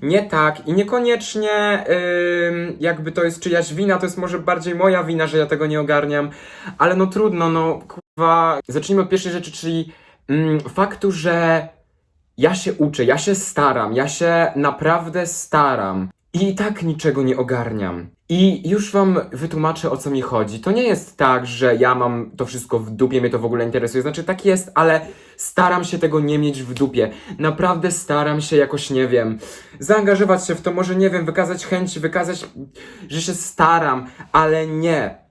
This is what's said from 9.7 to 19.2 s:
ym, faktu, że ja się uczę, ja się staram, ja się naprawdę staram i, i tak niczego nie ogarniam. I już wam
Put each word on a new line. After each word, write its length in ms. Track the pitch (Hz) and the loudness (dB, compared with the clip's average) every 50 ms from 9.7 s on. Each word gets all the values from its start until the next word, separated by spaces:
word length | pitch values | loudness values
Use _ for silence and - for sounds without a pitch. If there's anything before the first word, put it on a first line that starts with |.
| 165 165 160 156 - _ _ _ _ _ _ - | -2 -2 -4 -6 -10 _ _ _ _ _ _ -2
ym, 300 | 135 151 160 160 156 151 | 0 0 2 2 0 0
faktu, 520 | 147 - - - 196 202 - - - 196 185 | -2 -4 -2 0 0 0 0 -2 -2 -2 -2
że 560 | 160 151 175 170 170 170 165 165 160 151 156 - _ _ _ _ _ _ _ _ _ _ _ _ | 0 0 0 2 2 4 4 2 2 0 -4 -14 _ _ _ _ _ _ _ _ _ _ _ _
ja 180 | - 123 156 185 | 2 2 4 4
się 180 | 185 - 196 - | 2 -2 -4 0
uczę, 320 | - 151 147 143 - 123 | 0 0 0 2 0 2
ja 140 | 120 135 147 | 2 2 2
się 160 | - 208 196 | 2 0 0
staram, 580 | 185 - - - - 147 139 127 123 110 104 113 | 0 -2 -6 -2 2 2 2 2 2 -2 0 0
ja 160 | 123 135 147 | 0 0 -2
się 440 | 147 - 170 170 170 170 165 - - | -2 0 0 2 4 4 2 2 0
naprawdę 680 | 139 143 143 139 - - 156 165 170 165 165 160 180 175 | 0 0 0 0 0 0 0 2 2 0 -4 -4 -4 -4
staram 840 | 170 - - - - - 151 147 139 131 113 101 95 95 95 95 92 - _ _ _ _ | -4 -6 -8 -8 0 2 4 4 4 2 0 -2 -2 -2 -4 -4 -6 -8 _ _ _ _
i, 160 | 170 190 196 | 0 0 0
i 60 | 190 | 0
tak 280 | 190 208 214 208 - 165 | -2 -2 -4 -4 -4 -2
niczego 400 | 165 156 156 - 160 135 135 135 | -4 -4 0 0 0 0 2 2
nie 140 | 127 131 | 0 0
ogarniam. 680 | 127 127 120 127 120 117 117 110 107 101 92 87 87 85 - _ _ _ _ 165 | 0 0 -2 -2 -2 -2 -4 -4 -4 -4 -4 -6 -8 -10 -12 _ _ _ _ 2
I 380 | 180 190 196 180 - - 165 | 4 4 4 4 2 -2 0
już 220 | 190 208 202 - - | 0 0 0 0 2
wam 280 | 202 196 190 185 165 | 2 4 4 2 2